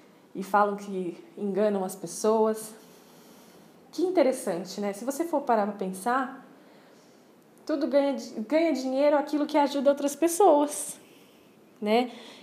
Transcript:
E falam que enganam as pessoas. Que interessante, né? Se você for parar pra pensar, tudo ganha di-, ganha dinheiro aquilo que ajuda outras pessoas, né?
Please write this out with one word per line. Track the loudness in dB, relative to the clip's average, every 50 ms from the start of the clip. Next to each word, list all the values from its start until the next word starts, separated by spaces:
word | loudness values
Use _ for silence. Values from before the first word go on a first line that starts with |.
| -20 -20 -20 -20 _ _ -10
E | -10 -6
falam | 2 4 4 4 4 2
que | -4 -8 -8 -6 -6 -6 -6 -8 -10 -14 -18 -12
enganam | -6 -4 -2 0 2 2 2 2 0 -2
as | -4 -6
pessoas. | -10 -12 -12 -8 -2 0 2 2 4 2 2 0 -2 -6 -16 -16 -20 -20 -20 -20 -20 -20 -20 -20 -20 -20 -20 -20 -20 -20 -20 -20 -20 -20 -20 -20 -20 -20 -14
Que | -6 -2 -2
interessante, | 0 4 4 4 4 2 -2 -2 -4 -4 -4 -6 -8 -8 -6 -4
né? | -4 -4
Se | -6 -6
você | -6 -4 -4 -4
for | -2 -2 -2
parar | 0 2 2 2 2
pra | 0 -2
pensar, | -6 -6 -8 -8 -6 -4 -2 -2 -2 -2 -4 -8 -14 -20 -20 -20 -20 -20 -20 -20 -20 -20 -20 -20 -20 -20 -20 -20 -20 _ _ -20 _ _ _ _ -16 -8
tudo | -6 -4 -2 -2
ganha | 2 2 2 2 2 0
di-, | -4 -6 -10 -10 -10
ganha | -6 0 0 2 2 2 0
dinheiro | -2 -2 -2 0 2 2 4 4
aquilo | 2 0 0 -2 -4 -2
que | 0 2
ajuda | 2 2 2 2 0 2 2
outras | 2 2 0 -4 -2
pessoas, | 0 0 0 4 6 6 6 8 6 4 0 -2 -8 -10 -10 -12 -16 -18 -20 -20 -20 -20 -20 -20 -20 -20 -20 -20 -20 -20 -20 -14 -6
né? | 0 2 2 2 2 0 -4 -14 -20 -20 -20 -20